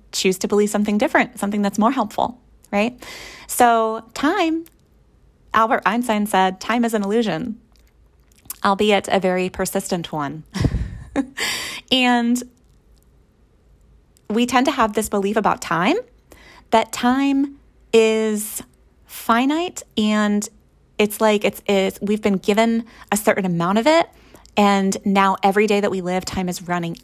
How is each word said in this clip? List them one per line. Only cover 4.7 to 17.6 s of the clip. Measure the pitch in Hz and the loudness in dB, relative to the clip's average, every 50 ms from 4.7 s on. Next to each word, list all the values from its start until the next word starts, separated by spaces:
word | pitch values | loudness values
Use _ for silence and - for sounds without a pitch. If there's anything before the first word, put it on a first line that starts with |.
| _ _ _ _ _ _ _ _ _ _ _ _ _ _ _ _ - | _ _ _ _ _ _ _ _ _ _ _ _ _ _ _ _ 0
Albert | 214 226 226 262 - - | 2 2 2 2 0 0
Einstein | 180 202 240 247 240 220 208 208 | 0 0 0 0 0 0 0 0
said, | 208 - 190 185 185 185 190 | 0 2 2 2 2 0 -4
"Time | - - 220 247 233 | -6 -4 0 0 0
is | 233 226 | 0 0
an | 214 202 | -2 -2
illusion," | 196 208 233 233 208 160 160 - - - - _ _ _ _ _ _ _ _ _ _ _ _ _ _ _ _ _ - - - - | 0 0 0 0 0 -2 -4 -6 -8 -10 -12 _ _ _ _ _ _ _ _ _ _ _ _ _ _ _ _ _ -18 -12 -4 -2
albeit | 202 202 190 208 214 208 196 190 - | -2 0 2 2 2 2 2 0 0
a | - 196 | -2 0
very | 180 185 180 185 185 185 | 0 0 0 0 -2 -4
persistent | - - 190 185 - 196 196 - 202 180 160 - - | -4 -4 -6 -4 -4 -4 -4 -4 -6 -6 -6 -6 -6
one. | 156 147 139 147 156 156 - - 190 - - - - - - - - - - - | -6 -6 -6 -8 -12 -14 -10 -4 0 0 0 0 0 -6 -6 -10 -12 -14 -8 -4
<laughs> | 277 269 269 - - - - - - - - - - - - | -4 -4 -4 -6 -8 -8 -6 -6 -8 -8 -10 -12 -12 -6 -2
And | 247 254 254 247 247 240 233 233 240 247 247 - _ _ _ _ _ _ _ _ _ _ _ _ _ _ _ _ _ _ _ _ _ _ _ _ _ _ _ _ - _ _ _ _ _ _ - | 0 2 2 2 2 2 2 0 0 -2 -2 -8 _ _ _ _ _ _ _ _ _ _ _ _ _ _ _ _ _ _ _ _ _ _ _ _ _ _ _ _ -20 _ _ _ _ _ _ -4
we | 214 233 247 | -2 0 0
tend | 240 262 254 254 | 2 2 2 2
to | 330 277 | 2 2
have | 269 226 220 208 | 0 0 0 0
this | 226 214 - | -2 -4 -2
belief | - 202 196 196 214 | -2 -2 -2 0 0
about | 220 202 190 - - | 0 0 0 -2 -2
time, | - - 170 160 175 220 320 453 494 - _ _ _ _ - - - - - - - - | -4 -4 -2 0 2 0 0 0 -2 -8 _ _ _ _ -20 -20 -20 -20 -20 -20 -8 0
that | - 220 226 - - | 0 0 0 0 -4
time | - - 240 254 269 277 277 277 269 277 285 277 - | -2 0 0 2 2 2 2 2 2 0 -2 -4 -12